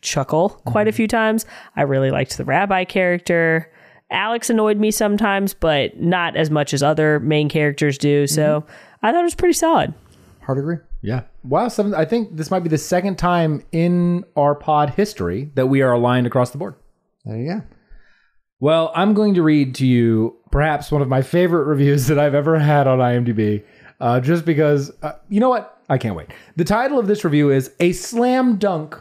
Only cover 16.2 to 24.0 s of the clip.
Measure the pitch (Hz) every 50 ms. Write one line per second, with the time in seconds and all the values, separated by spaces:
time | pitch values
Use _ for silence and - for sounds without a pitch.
16.2 | 120 123 117 131 123 120 - 143 175 202 - _ _ _ _ _ _ _ _ _
17.2 | _ - 110 110 120 147 180 220 - - - _ _ _ - - - _ _ _
18.2 | _ _ _ _ _ _ _ _ 127 143 160 165 165 160 - 160 185 208 220 202
19.2 | 214 214 196 175 165 156 151 151 143 131 123 - 135 131 127 120 117 117 113 110
20.2 | 110 113 - _ _ _ - 139 147 156 151 143 - - 147 147 139 127 135 131
21.2 | 135 - - 175 180 180 165 170 143 143 151 139 143 143 143 147 127 120 156 143
22.2 | 147 147 135 143 143 151 160 160 147 147 151 147 139 135 131 127 127 123 120 123
23.2 | 120 120 117 107 110 104 104 101 104 _ _ _ - - _ _